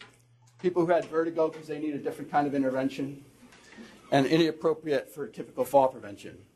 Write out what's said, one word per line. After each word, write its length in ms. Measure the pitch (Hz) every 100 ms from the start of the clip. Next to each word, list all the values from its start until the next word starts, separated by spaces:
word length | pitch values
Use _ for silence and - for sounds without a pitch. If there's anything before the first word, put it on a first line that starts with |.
| - _ _ _ _ _
people 280 | 185 180 165
who 40 |
had 140 | 170
vertigo 460 | - 156 165 160 160
'cause 160 | 160 156
they 120 | 147
need 160 | 156
a 40 | 139
different 320 | 147 - -
kind 160 | 147 143
of 80 |
intervention, 680 | 139 131 131 135 - 135 139 - - - - - - - - -
and 160 | 139 135
inappropriate 840 | 160 165 156 165 151 160 135 -
for 180 | 151 131
typical 380 | - - - 127
fall 220 | 143 131
prevention. 580 | 117 104 101 98 82 -